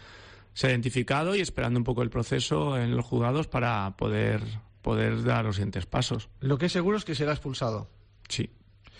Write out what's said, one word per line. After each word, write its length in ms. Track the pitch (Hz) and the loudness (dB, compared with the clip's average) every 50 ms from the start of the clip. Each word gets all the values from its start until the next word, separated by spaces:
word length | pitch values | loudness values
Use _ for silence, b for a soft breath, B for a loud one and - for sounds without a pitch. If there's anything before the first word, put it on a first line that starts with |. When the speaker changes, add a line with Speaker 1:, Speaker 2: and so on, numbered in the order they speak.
| B B B B B B B B B B B | B B B B B B B B B B B
Speaker 1:
se 140 | - - 131 | 0 2 2
ha 20 | |
identificado 640 | 127 120 117 127 - 127 120 - 135 143 156 175 196 | 2 2 0 0 0 -2 0 0 0 0 2 2 2
y 60 | 208 | 0
esperando 400 | 180 - - - 123 120 120 123 | 0 -2 -2 -2 0 0 2 2
un 60 | 120 | 2
poco 180 | 120 127 117 123 | 2 0 0 0
el 80 | 117 | 0
proceso 680 | - 123 117 - 135 127 120 - 147 151 151 147 139 127 | 0 -2 0 0 0 0 0 0 0 0 2 2 0 0
en 180 | 120 117 120 | 2 2 2
los 80 | 120 120 | 0 0
juzgados 440 | - - 120 117 120 131 151 156 - | 0 0 2 2 2 2 0 0 -2
para 480 | - 127 120 120 117 104 98 98 95 - | 0 0 0 2 2 0 0 -2 -2 -2
poder, 440 | - 110 107 107 107 110 110 107 110 110 110 - - - - - - | -2 0 2 2 2 2 2 0 -2 -4 -6 -8 -10 -14 -14 -6 -2
poder 400 | 123 113 110 110 110 113 113 117 | 0 2 2 2 2 0 0 0
dar 220 | 123 120 117 113 | 2 2 2 2
los 100 | 107 101 | 0 0
siguientes 320 | 95 101 98 92 98 90 - | 0 -2 -2 -2 -4 -6 -2
pasos. 420 | - - 127 - 127 120 - - - - | -2 -2 0 0 -2 -4 -6 -8 -10 -4
Speaker 2:
Lo 200 | - 135 143 127 | 0 0 0 2
que 80 | 160 180 | 2 0
es 40 | |
seguro 260 | - 185 170 190 208 214 | 0 2 2 2 2 0
es 80 | 196 | 0
que 100 | - 156 | -4 -2
será 160 | 127 147 147 | 0 0 0
expulsado. 580 | 151 143 - 143 131 - 135 117 110 104 104 - - - - - - - - - | 0 -2 -4 -6 -4 -2 -2 -2 -2 -4 -6 -8 -14 -20 -20 -20 -20 -20 -14 -8
Speaker 1:
Sí. 240 | - - 107 - - - - - - - - B B | -4 -4 -4 -4 -8 -16 -20 -20 -20 -20 -20 B B